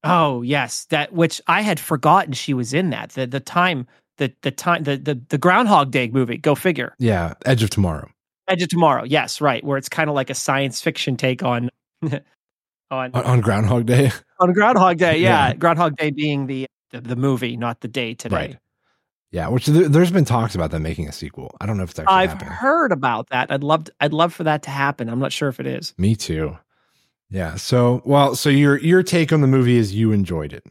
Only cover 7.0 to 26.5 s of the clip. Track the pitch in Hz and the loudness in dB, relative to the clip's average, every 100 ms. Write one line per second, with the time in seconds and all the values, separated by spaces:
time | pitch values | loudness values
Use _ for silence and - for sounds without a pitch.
7 | 120 95 85 - - 127 110 - 92 76 | 0 2 -2 -4 0 2 2 2 0 0
8 | - _ _ _ - 185 175 170 160 127 | -10 _ _ _ -4 -2 0 4 4 4
9 | 117 151 123 - 147 117 135 139 131 - | 0 0 0 0 0 0 -2 -4 -4 -2
10 | 151 143 131 131 - 139 139 - - 151 | 0 0 -4 -4 -2 0 -2 -4 -6 -4
11 | - 127 131 123 127 120 123 _ _ _ | -4 -2 -2 -2 -2 -2 -4 _ _ _
12 | 160 143 _ _ _ _ _ _ _ 131 | -6 -6 _ _ _ _ _ _ _ -8
13 | 127 127 120 123 110 101 107 123 110 123 | -4 -4 2 2 2 0 2 0 4 4
14 | 139 - _ _ 180 180 214 240 185 170 | 4 0 _ _ 2 4 4 6 4 4
15 | 170 160 185 165 135 120 170 165 170 143 | 2 4 4 4 2 2 2 2 0 0
16 | 151 143 151 143 131 135 131 _ _ 120 | -4 -2 -2 -2 -4 -6 -10 _ _ -14
17 | 120 123 139 127 117 117 120 135 120 131 | -8 -2 0 0 -2 -4 -6 -6 -8 -6
18 | 117 117 117 90 76 - _ _ _ _ | -6 -8 -4 -4 -4 -12 _ _ _ _
19 | _ _ _ 87 82 123 151 156 170 147 | _ _ _ -8 -2 -2 2 4 4 4
20 | 175 185 143 123 113 92 78 80 78 80 | 4 2 2 0 0 -4 -4 -4 -6 -6
21 | 76 - - - - - 101 104 90 - | -8 -10 -14 -14 -18 -10 -6 -6 -6 -4
22 | 80 190 185 165 - - 254 330 277 165 | 0 2 0 -4 -12 -6 -2 0 0 -2
23 | 131 113 117 127 - 139 143 160 156 _ | -2 -4 -4 -4 -2 -4 0 -2 -2 _
24 | 147 156 170 - 160 151 - 139 139 143 | -2 2 0 0 -2 -2 -4 -4 -4 -4
25 | 113 120 135 - 143 123 131 127 - - | -6 -4 -4 -4 -6 -4 -8 -8 -10 -2
26 | 95 110 - 80 78 | 0 0 -4 -4 -6